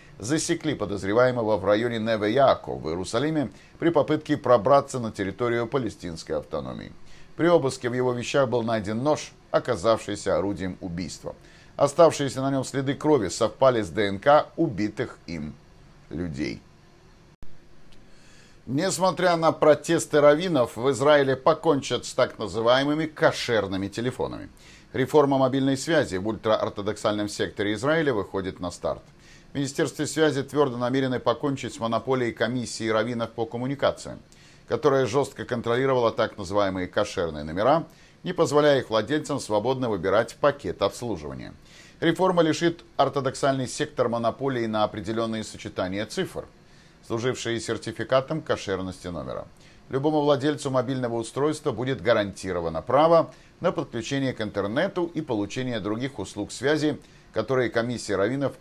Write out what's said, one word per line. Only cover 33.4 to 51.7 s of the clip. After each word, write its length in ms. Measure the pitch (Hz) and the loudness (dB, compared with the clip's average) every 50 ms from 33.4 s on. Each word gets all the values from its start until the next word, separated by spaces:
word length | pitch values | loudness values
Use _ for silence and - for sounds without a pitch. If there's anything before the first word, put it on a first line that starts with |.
| 113 | -6
коммуникациям, 760 | - - 120 127 131 143 - 127 95 - - - 67 57 - - _ - - - - - - - - | -6 -6 -6 -6 -6 -4 0 0 0 0 -2 -8 -14 -14 -14 -18 _ -20 -20 -20 -20 -20 -20 -6 -4
которая 360 | - 117 - 151 139 135 131 | -4 2 2 4 4 4 2
жестко 380 | 104 117 143 - - - - 110 | 2 2 0 0 0 -4 -10 -8
контролировала 680 | - 123 117 110 117 117 123 135 135 131 127 117 110 | -6 -6 -4 -2 0 0 0 2 2 2 2 2 2
так 260 | 110 - 110 101 - | 2 0 -2 -2 -2
называемые 500 | - 98 85 101 104 101 95 95 92 90 | -8 -8 -2 0 0 0 0 0 -4 -6
кошерные 560 | 87 - 110 104 - - 95 87 82 76 76 76 | -4 -2 -2 -2 -2 -2 -2 -2 -2 -4 -6 -8
номера, 420 | 78 82 92 107 127 151 165 165 - - - - _ _ _ - | -6 -4 0 4 4 4 4 0 -4 -12 -20 -20 _ _ _ -10
не 80 | 135 - | -6 0
позволяя 460 | - 160 135 143 147 151 147 143 131 | 0 0 4 4 4 6 6 4 4
их 100 | - - | 2 0
владельцам 500 | 110 110 107 107 147 156 - - 147 120 | 0 0 0 0 -2 -4 -2 -4 -6 -6
свободно 500 | - - 107 104 101 127 131 131 127 117 | -4 -2 -2 0 0 0 -2 -2 -2 -2
выбирать 460 | 104 90 82 95 95 113 113 - - | -2 -2 0 2 2 2 2 0 -4
пакет 460 | - - 143 139 - - 87 80 - | 0 0 0 0 0 -6 -8 -2 0
обслуживания. 720 | 98 101 - - 123 120 101 80 73 71 65 64 53 50 - - - - - - - - - - | -2 -2 -2 -4 -6 -6 -6 -8 -8 -10 -12 -12 -14 -16 -18 -20 -20 -20 -20 -20 -20 -20 -8 0
Реформа 420 | 139 165 165 - 190 185 180 175 | 0 0 2 2 2 2 4 4
лишит 420 | 165 156 147 - 170 165 165 - - - - | 4 2 2 2 0 0 0 -2 -10 -10 -2
ортодоксальный 720 | - 139 135 135 143 127 127 120 - - 139 135 131 127 | 0 0 2 0 -2 -2 -2 -2 0 0 0 0 0 -4
сектор 400 | 107 - - 147 - - - 120 | -6 -4 -6 -6 -4 -2 -2 0
монополии 580 | 113 117 117 117 113 - - 135 139 131 120 117 | 0 0 0 -2 -2 -2 -2 -4 -4 -2 -2 -2
на 200 | 110 110 107 107 | -2 0 0 0
определенные 580 | 104 - 110 - 110 113 113 113 113 110 110 104 | 0 -2 -6 -6 -4 -4 -2 -2 -2 -4 -6 -8
сочетания 640 | - - 95 - 101 - - 95 90 95 101 110 | -10 -12 -12 -12 -8 -6 -4 -4 -4 -4 -6 -6
цифр, 400 | - - 190 175 - - - - - - - - - - - - - - _ - | -6 -6 -6 -6 -6 -6 -10 -12 -12 -18 -20 -20 -20 -20 -20 -20 -20 -20 _ -8
служившие 540 | - 113 117 117 131 120 - - 117 117 110 | -6 -4 -2 -2 -2 -2 -2 -4 -4 -4 -4
сертификатом 840 | - - 113 101 - 117 110 - 113 - 131 131 131 - - 156 | -4 -4 -6 -6 -6 -8 -8 -8 -2 2 2 2 2 0 -4 -6
кошерности 640 | - - 110 104 - 101 95 92 92 92 87 - - | -2 -2 -4 -2 -2 -4 -4 -4 -4 -8 -10 -10 -10
номера. 380 | 90 87 76 64 64 57 50 - - - - - - - - - - | -10 -8 -8 -8 -8 -8 -10 -10 -12 -18 -20 -20 -20 -20 -20 -12 -6
Любому 320 | - 135 139 156 156 151 | -4 -2 0 0 0 2
владельцу 500 | 143 147 143 127 131 151 147 139 - 135 | 4 4 2 4 2 0 -2 -2 -4 -2
мобильного 440 | 131 131 120 131 135 127 127 117 117 | 0 0 0 0 -2 -4 -4 -2 -2
устройства 540 | 117 113 - - 135 139 156 151 - - 147 | -4 -6 -6 -4 -2 -2 0 -2 -2 -4 -4